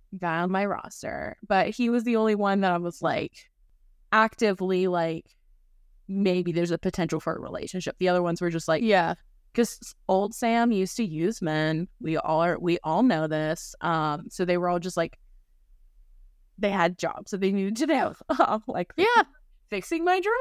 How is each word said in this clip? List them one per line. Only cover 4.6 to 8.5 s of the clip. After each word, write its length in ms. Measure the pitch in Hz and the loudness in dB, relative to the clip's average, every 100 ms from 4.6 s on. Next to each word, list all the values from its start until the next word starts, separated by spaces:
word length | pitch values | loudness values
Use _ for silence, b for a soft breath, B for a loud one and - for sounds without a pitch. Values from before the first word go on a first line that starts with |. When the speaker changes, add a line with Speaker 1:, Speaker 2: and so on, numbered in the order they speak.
| 185 185 185 | 0 2 2
Speaker 1:
like, 400 | 175 165 165 - _ _ _ _ _ _ _ - | 2 0 -4 -10 _ _ _ _ _ _ _ -6
maybe 440 | 196 196 180 175 | 0 2 2 0
there's 180 | 165 170 | 0 0
a 80 | 165 | 0
potential 420 | 185 180 165 160 | -2 -2 -2 -2
for 140 | - | -4
a 60 | - | -6
relationship. 560 | - 143 - 185 - - | -8 -10 -8 -8 -8 0
The 100 | 180 | 2
other 140 | 180 | 2
ones 180 | 175 170 | 2 0
were 100 | 175 | -2